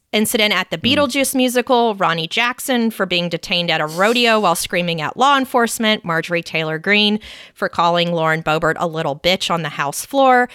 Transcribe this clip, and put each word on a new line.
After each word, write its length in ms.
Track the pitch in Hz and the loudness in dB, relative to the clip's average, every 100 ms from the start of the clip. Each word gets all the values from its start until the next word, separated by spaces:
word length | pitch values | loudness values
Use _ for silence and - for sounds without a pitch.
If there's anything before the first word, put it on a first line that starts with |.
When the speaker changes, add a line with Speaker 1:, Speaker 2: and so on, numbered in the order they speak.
| _ | _
Speaker 1:
incident 420 | 214 214 220 214 | -2 0 2 2
at 200 | 185 185 | 0 -2
the 60 | 175 | -2
Speaker 2:
Mm. 180 | 220 285 | 0 2
Speaker 1:
Beetlejuice 400 | 285 277 262 269 | 2 0 0 2
musical, 580 | 254 240 240 247 233 | 0 0 2 2 2
Ronnie 320 | 202 170 165 160 | 0 0 0 -4
Jackson 640 | - 240 254 - 247 226 | -2 -2 -2 -2 0 0
for 160 | - 190 | -2 -2
being 220 | 175 175 | -2 -2
detained 420 | 165 - 175 170 | -6 -4 -4 0
at 100 | 160 | -2
a 60 | 156 | -2
rodeo 540 | 160 202 240 240 220 | 0 2 4 2 4
while 160 | 202 165 | 2 0
screaming 440 | - 185 175 165 | -2 -2 -2 -2
at 160 | 147 - | -4 0
law 220 | 262 277 | 2 2
enforcement, 640 | 262 254 233 - 220 214 | 2 0 0 0 -2 -2
Marjorie 380 | 170 165 165 170 | -2 -4 -2 -4
Taylor 360 | 170 160 160 160 | -4 -4 -4 -4
Greene 420 | 160 208 208 214 - - - | 0 2 2 0 -4 -20 -20
for 140 | - 196 | -8 -4
calling 420 | - 170 170 170 | 0 2 2 0
Lauren 320 | 170 160 160 | 0 0 0
Boebert 320 | 165 156 160 160 | 0 0 0 0
a 80 | 170 | -2
little 260 | 160 160 | -2 -4
bitch 380 | 139 170 190 - | -2 0 0 0
on 100 | 170 | -4
the 60 | 156 | -4
House 360 | - 143 147 | -4 -4 -6
floor, 440 | - 277 269 247 247 | -4 2 4 4 2